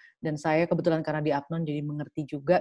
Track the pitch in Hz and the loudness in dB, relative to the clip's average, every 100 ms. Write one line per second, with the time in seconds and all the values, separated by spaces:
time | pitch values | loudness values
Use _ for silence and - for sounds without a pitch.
0 | - _ 160 151 160 156 170 170 170 160 | -20 _ -6 -2 0 2 2 2 2 2
1 | 156 151 151 143 143 165 160 147 147 147 | 0 -2 0 0 -2 -4 -2 -4 -4 -6
2 | 147 - 147 147 139 175 | -8 -8 -6 -2 2 2